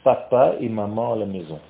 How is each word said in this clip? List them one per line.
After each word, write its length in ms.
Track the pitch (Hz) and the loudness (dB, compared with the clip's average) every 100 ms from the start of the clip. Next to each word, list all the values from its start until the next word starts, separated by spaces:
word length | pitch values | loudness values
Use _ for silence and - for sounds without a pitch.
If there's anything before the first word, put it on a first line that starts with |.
papa 520 | - - - 123 147 - | 2 2 2 4 4 2
et 100 | 120 | -4
maman 440 | 110 104 110 120 | -4 -4 -2 -2
à 40 | 113 | -2
la 100 | 101 | -4
maison. 340 | 95 80 78 - | -6 -10 -14 -16